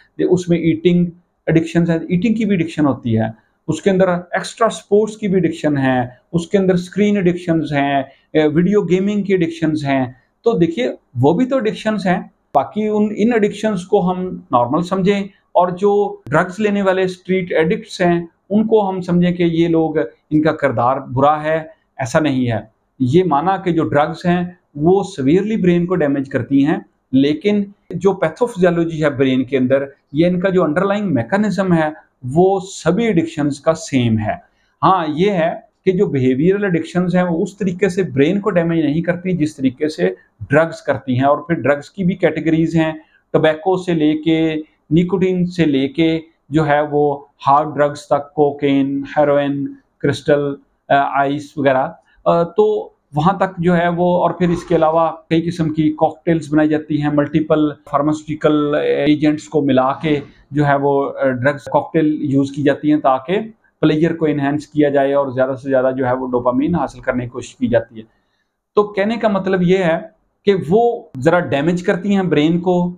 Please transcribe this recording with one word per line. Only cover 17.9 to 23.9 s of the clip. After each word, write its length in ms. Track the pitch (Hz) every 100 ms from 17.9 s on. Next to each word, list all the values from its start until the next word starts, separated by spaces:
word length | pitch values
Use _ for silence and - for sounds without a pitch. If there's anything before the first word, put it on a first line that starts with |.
| -
हैं, 260 | 175 170 170 _ -
उनको 320 | 208 220 220
हम 180 | 190 190
समझें 340 | 180 175 175
कि 100 | 175
ये 240 | 170 160 170
लोग, 320 | 165 160 151 151 - -
इनका 200 | 151 156
किरदार 480 | 151 139 120 120 135
बुरा 360 | 135 127 143 151
है, 380 | 151 160 156 - _ -
ऐसा 200 | 127 160
नहीं 260 | 151 131 123
है। 240 | 107 101 _ _ -
ये 240 | 127 165
माना 320 | 180 143 175 190
कि 160 | 180
जो 120 | 156
ड्रग्स 420 | 151